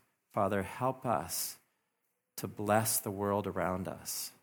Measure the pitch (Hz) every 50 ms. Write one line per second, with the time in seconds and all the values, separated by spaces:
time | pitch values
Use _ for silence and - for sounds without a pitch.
0 | _ _ _ _ _ _ - 113 101 95 104 98 95 95 - - 127 131 127 -
1 | - 127 104 73 80 85 - - - - - - _ _ _ _ _ _ _ _
2 | _ _ _ _ _ _ - - - 98 - - 104 101 104 110 113 113 - -
3 | - 110 98 98 101 101 101 104 98 98 90 92 85 90 92 95 92 78 - -
4 | - - - - - - - -